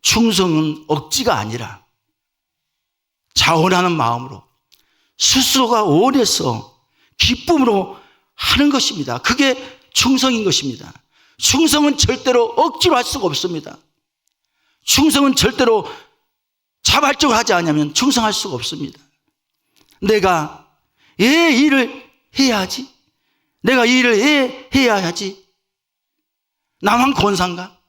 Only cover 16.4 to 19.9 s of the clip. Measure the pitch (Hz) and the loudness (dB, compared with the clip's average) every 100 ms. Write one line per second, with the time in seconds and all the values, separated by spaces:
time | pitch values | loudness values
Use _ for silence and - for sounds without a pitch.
16.4 | _ _ _ _ - 262 294 285 294 226 | _ _ _ _ 0 2 0 0 2 2
17.4 | 233 180 170 151 147 - 262 240 220 202 | 2 0 0 0 -2 -2 0 0 -2 -4
18.4 | 202 127 113 147 143 - _ _ _ _ | -6 -8 -8 -10 -12 -14 _ _ _ _
19.4 | _ _ _ _ _ | _ _ _ _ _